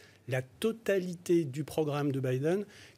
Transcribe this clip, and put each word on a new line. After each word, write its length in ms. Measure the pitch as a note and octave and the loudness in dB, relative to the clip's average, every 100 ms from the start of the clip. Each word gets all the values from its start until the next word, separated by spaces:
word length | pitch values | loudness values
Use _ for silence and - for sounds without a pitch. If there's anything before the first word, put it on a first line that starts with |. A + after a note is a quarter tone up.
| - - - | -14 -16 -4
la 140 | C3 | -4
totalité 1000 | B2+ - A3 A3+ - G3 F3+ E3+ - E3+ | -4 -4 -4 -2 0 0 0 -4 2 2
du 200 | D3 C3+ | 2 -4
programme 480 | C#3 - D3+ C#3+ C#3+ | -4 -2 0 0 0
de 80 | C3 | 0
Biden, 440 | C3 B2+ D3+ G3 G3+ - - | 0 0 0 0 -2 -12 -20